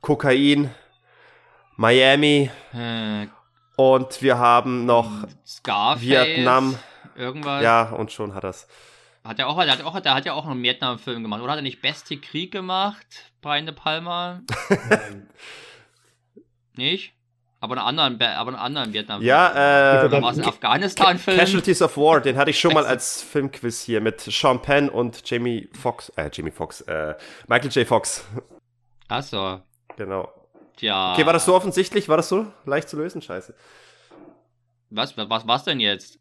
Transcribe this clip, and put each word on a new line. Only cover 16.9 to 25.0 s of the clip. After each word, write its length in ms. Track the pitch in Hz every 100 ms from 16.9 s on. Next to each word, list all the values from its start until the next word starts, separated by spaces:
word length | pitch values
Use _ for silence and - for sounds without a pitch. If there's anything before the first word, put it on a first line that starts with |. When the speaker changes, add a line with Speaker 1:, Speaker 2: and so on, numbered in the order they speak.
| 185 - _ _ _ _ _
Speaker 2:
Aber 160 | 113 127
einen 80 | 110
anderen 300 | 151 143 117
Be-, 100 | 120 80
aber 140 | 117
einen 100 | 127
anderen 320 | 117 147 117
Vietnam-Film. 320 | 107 104 101 117
Speaker 1:
Ja, 720 | 143 175 143 143 139 139 135
äh, 20 | 131
Speaker 2:
Oder 140 | 139
war's 140 | 120 143
ein 60 |
Speaker 3:
Ca-, 60 | 120
Speaker 2:
Afghanistan-Film? 880 | - 113 131 196 - 196 175 - 185
Speaker 1:
Casualties 440 | 175 196 185 175
of 140 | 170 -
War, 240 | 151 160
den 160 | 135 127
hatte 140 | 156
ich 80 | 143
schon 140 | 170
mal 80 | 156
Speaker 2:
Ex- 80 | 123
Speaker 1:
als 320 | 127 - -
Filmquiz 600 | - 147 139 - 120 113
hier 200 | - 113
mit 180 | 110 104
Sean 420 | - - 147 123
Penn 280 | - 143 143
und 320 | -